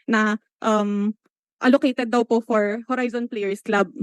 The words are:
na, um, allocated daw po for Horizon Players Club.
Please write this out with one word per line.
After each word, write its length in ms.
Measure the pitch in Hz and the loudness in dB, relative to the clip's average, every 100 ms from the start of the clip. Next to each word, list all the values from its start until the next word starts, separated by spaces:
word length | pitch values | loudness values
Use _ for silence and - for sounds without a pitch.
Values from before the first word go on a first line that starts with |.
| - | -2
na, 320 | 220 214 214 _ - | 0 0 -2 _ -6
um, 560 | 220 214 208 202 208 214 _ _ _ - 247 | 0 0 0 0 -2 -4 _ _ _ -2 2
allocated 480 | 277 277 254 240 | 4 2 -2 -2
daw 80 | 240 | 0
po 160 | 233 233 | 2 0
for 480 | 226 214 208 220 226 | 2 0 0 -2 -4
Horizon 400 | 254 247 233 240 | -4 -2 -4 -6
Players 400 | 214 202 196 - | -4 -4 -4 -2
Club. 240 | 202 190 - | 0 0 -4